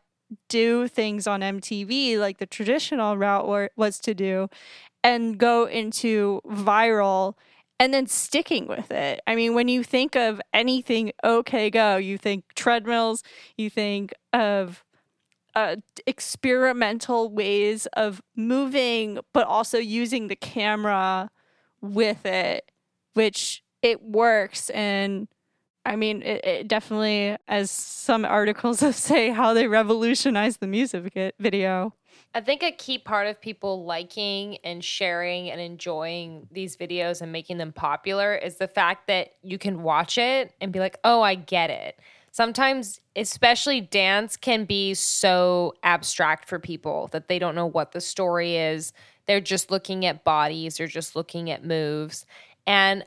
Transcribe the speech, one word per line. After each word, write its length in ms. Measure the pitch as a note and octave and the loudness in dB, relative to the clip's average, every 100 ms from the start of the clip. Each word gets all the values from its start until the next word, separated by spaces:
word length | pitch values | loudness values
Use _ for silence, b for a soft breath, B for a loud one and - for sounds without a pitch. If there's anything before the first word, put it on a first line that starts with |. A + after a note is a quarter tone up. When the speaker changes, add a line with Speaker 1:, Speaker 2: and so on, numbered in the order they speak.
| _ _ _ A3 _ | _ _ _ -20 _
Speaker 1:
do 400 | A#3 A#3 A#3+ A#3+ | 2 4 2 0
things 380 | - G#3+ G#3 G#3 | -2 -2 -2 -2
on 160 | G3+ | -2
M 180 | G3 G3 | -2 -4
T 240 | - G#3 | -6 -8
V 320 | G3 C4 C4+ A3 | -4 -2 0 0
like 220 | G3+ G3 | 0 -4
the 80 | F#3+ | -10
traditional 720 | - G#3 C#4+ - C#4+ G#3+ G3+ | -6 0 0 0 0 0 0
route 280 | G3+ G3+ - | 2 2 2
were, 220 | G3+ G3+ - | -2 -2 0
was 220 | G#3+ G3 | -2 0
to 140 | - | -6
do, 340 | G3 F#3+ F#3+ F#3+ B B B B _ | -2 -2 0 -4 B B B B _
and 340 | A#3+ A#3+ A3+ G#3 | 4 4 0 2
go 260 | A#3+ A#3 | 4 4
into 760 | A#3 A3+ G#3+ - A#3 G#3+ G3+ G3 - | 2 0 -4 -2 0 2 2 -2 -4
viral 880 | G#3 G3+ G#3 A3+ A3 G3 F#3+ F#3+ - b b b _ | -2 4 6 6 4 4 2 0 -4 b b b _
and 120 | B3+ | 4
then 140 | C4+ C4 | 4 0
sticking 640 | - - C#4+ - C#4 - | -2 0 -2 0 -2 -2
with 240 | - - | -8 -6
it. 280 | - C#3 - - | -4 -2 -2 -2
I 80 | |
mean, 200 | A3+ A#3 | 0 2
when 140 | A#3 A#3+ | 2 2
you 140 | B3 | 0
think 320 | A#3 B3+ C#4 | 2 0 2
of 260 | C4 A3+ G#3+ - | 2 0 -2 0
anything 600 | G#3 A#3+ B3+ - A3+ G#3+ - | 2 2 0 0 0 0 0
OK 460 | - A#3 A#3+ B3+ G#3+ | 2 2 2 0 2
Go, 260 | A3 A3 F#3+ | 4 4 2
you 200 | F#3+ G3 | 0 -4
think 380 | G#3+ G3 - | -4 -4 -6
treadmills, 680 | - - A#3 G#3+ A#3 A3+ A3+ B B B - | -2 2 2 2 0 0 -2 B B B -6
you 120 | G#3+ | -4
think 420 | A3 G#3 G3+ G3+ - _ | -2 -2 -2 -6 -12 _
of, 520 | B3 G#3 G3+ F#3 F3+ _ _ _ _ _ _ _ | 2 2 0 -2 -10 _ _ _ _ _ _ _
uh, 220 | A3 G#3 F#3+ - - - | -2 -2 -4 -10 -10 -8
experimental 1200 | - - - C4 B3+ C4 B3 G#3+ A3+ - A#3+ A3+ | -6 -8 -4 0 2 2 2 0 -2 -2 -2 0
ways 580 | G#3 G3+ G3+ G#3 G#3+ - | -2 0 0 0 -2 -4
of 280 | - G#3+ F#3+ _ - | -2 -2 -4 _ -6
moving, 840 | A3+ B3+ C4+ C#4 B3 A#3 G#3+ G3+ - | -2 0 0 0 0 0 -4 -8 -2
but 140 | G#3 D#3+ | 0 2
also 320 | G#3+ A3+ A#3 | 0 0 -2
using 500 | A3+ A3+ A#3+ B3 G#3 | -2 -2 0 -2 -4
the 80 | G3 | -8
camera 920 | - B3 G#3 G#3+ G#3 G3 F#3+ F#3 G3 _ _ _ _ _ | -8 -2 0 0 0 0 0 -2 -4 _ _ _ _ _
with 440 | G3+ G3+ G#3+ G#3+ | -6 0 0 0
it, 460 | G3+ F#3 F3 - - _ _ _ _ | -2 0 0 -2 -8 _ _ _ _
which 480 | A3 A3 - - - _ _ | 2 2 0 -6 -8 _ _
it 200 | A#3 A#3 | 2 2
works. 680 | A3 G#3+ A#3 A3 G3 - - | 0 4 6 6 2 -6 -6
And, 560 | - G#3 G3 G3 G3 G#3 _ _ _ _ _ | -2 0 0 0 -4 -8 _ _ _ _ _
I 120 | - G#3+ | -4 0
mean, 260 | G#3+ G#3+ | 0 -2
it, 220 | - G#3+ | -4 -2
it 240 | - F3 G#3+ | -2 -4 0
definitely, 680 | G#3+ - G#3+ G#3+ G#3 G3+ G#3 - | 0 0 -2 0 0 -2 -4 -2
as 220 | G#3 G3 | -2 -2
some 540 | - - - - A3+ | -6 -10 -8 0 2
articles 560 | G#3+ G#3 G#3 G#3 A#3+ A#3+ | 4 2 2 0 -2 2
<laughs> 60 | C#4+ | 2
have 80 | |
say, 360 | A#3+ - D4 A3+ | 2 2 4 4
how 220 | A3+ A#3 | 2 4
they 140 | A3+ A#3+ | 4 4
revolutionized 960 | A3 G#3 A3+ A#3 B3+ C#4 G#3 G#3+ A3 | 4 4 2 2 2 2 2 2 -2
the 80 | F#3+ | -4
music 440 | G3+ C4 F#3 F3 | -2 -2 -4 -8
vi-, 200 | - F#3+ - | -6 -6 -2
video. 540 | G#3 G3+ F#3+ F#3 G3+ - b b b | -2 0 0 0 -4 -8 b b b
Speaker 2:
I 60 | A#3 | -6
think 220 | A3 C#4+ | -2 0
a 100 | F4 | -2
key 260 | D#4+ - B3+ | -4 -8 -8
part 280 | - G#3+ G3+ | -2 -2 -2
of 140 | G#3 | -4
people 440 | A3 G3+ G3 F#3+ | -12 -8 -6 -6
liking 720 | E3+ E3 F3 - G#3 G3 G3+ G3+ | -4 -6 -6 -6 -4 -4 -6 -10
and 180 | E3+ F3 | -10 -10
sharing 680 | E3+ - F#3+ F3 F3 F3+ F3+ | -8 -4 -2 -2 -2 -4 -6
and 100 | D#3+ | -10
enjoying 840 | F3 E3+ F3+ D#3 E3 E3+ E3+ D#3+ - | -10 -10 -8 -6 -4 -6 -10 -14 -14
these 260 | F3 F#3+ - | -12 -10 -10
videos 440 | F3 F3 F3 F3 | -6 -2 -2 -4
and 100 | E3 | -6
making 280 | E3 - F3 | -10 -8 -8
them 140 | D#3+ | -8
popular 600 | - D3+ D3 G3 G3 G3+ | -6 -4 -4 -2 0 0
is 220 | G#3 F3+ E3+ | 0 -4 -6
the 120 | F#3 | -4
fact 380 | - F3 G3 - | 0 0 0 0
that 240 | F#3 - _ | -2 -2 _
you 160 | F#3+ F#3+ | -12 -6
can 240 | G3+ F3+ | -4 -2
watch 340 | E3 D3+ E3+ - | 2 2 2 0
it 380 | A#3+ C4+ B3+ _ | 2 2 -2 _
and 120 | G3 | -6
be 60 | F#3 | -2
like, 200 | F#3+ - | -4 2
"Oh, 160 | A3+ A#3 | 4 6
I 140 | G#3+ | 4
get 340 | F#3 D#3+ F3+ E3 | 2 0 0 0
it." 300 | C3 G#1 - b b b | -2 -10 -14 b b b
Sometimes, 720 | - A3+ A#3 C4+ C4+ G#3 - _ - | -2 -2 2 0 0 -6 -12 _ -6
especially 640 | G#3+ - A#3+ A#3+ - C4 | -6 4 4 4 2 -2
dance, 540 | F#3 G3+ F#3+ G3+ A3 - | 0 2 4 2 0 -6
can 280 | - A3+ | -2 0
be 300 | G3+ G3+ G3 | 0 -2 0
so 800 | F#3+ - - G3 F3+ F3+ F3+ E3+ - | -2 -2 2 4 4 4 2 0 0
abstract 680 | F3 E3+ E3 - D#3+ D#3+ - | 0 2 0 0 0 0 -4
for 100 | F3 | -10
people 500 | E3+ D#3 D#3 D3 - | -8 -10 -6 -6 -4
that 200 | D#3+ - | -8 -4
they 100 | F3+ | -2
don't 160 | F3 | 0
know 120 | D#3+ E3+ | -2 -2
what 260 | E3 D3+ | 0 -2
the 80 | F3 | -6
story 560 | - - F3+ F3 F3 E3+ | -8 -2 0 0 0 0
is. 380 | D#3+ D#3 E3 b b b - | 0 -2 -6 b b b 0
They're 140 | G3+ | 0
just 300 | E3+ F#3+ - | 2 -4 0
looking 360 | F#3+ F#3+ F#3+ F#3 | -2 -2 -2 -2
at 180 | D#3 | 0
bodies 560 | - D#3 D3+ D#3+ D#3+ D#3 | 2 2 2 -2 -8 -6
or 60 | D#3+ | -6
just 280 | E3 D#3+ | -6 -8
looking 360 | D#3+ E3 E3+ E3+ | -8 -8 -8 -6
at 140 | D3+ | -8
moves. 600 | E3 D#3+ D3+ D3+ D#3 - - B B B - | -4 -2 -2 -4 -6 -10 -16 B B B 2
And 380 | G3+ G3 G3 | 4 4 2